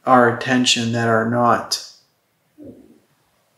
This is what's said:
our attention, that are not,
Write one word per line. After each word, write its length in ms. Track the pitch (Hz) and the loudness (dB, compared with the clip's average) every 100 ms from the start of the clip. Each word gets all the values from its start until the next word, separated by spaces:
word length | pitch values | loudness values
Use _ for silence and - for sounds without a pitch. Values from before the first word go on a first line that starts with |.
| - | 2
our 300 | 127 120 117 | 4 4 0
attention, 560 | - 127 123 123 117 | -2 0 0 -2 -2
that 160 | 117 117 | -2 0
are 220 | 113 113 | 0 0
not, 600 | 120 120 110 - - - - _ _ _ _ _ - 285 - - _ _ _ _ _ _ | 0 2 0 -2 -10 -10 -20 _ _ _ _ _ -20 -20 -20 -20 _ _ _ _ _ _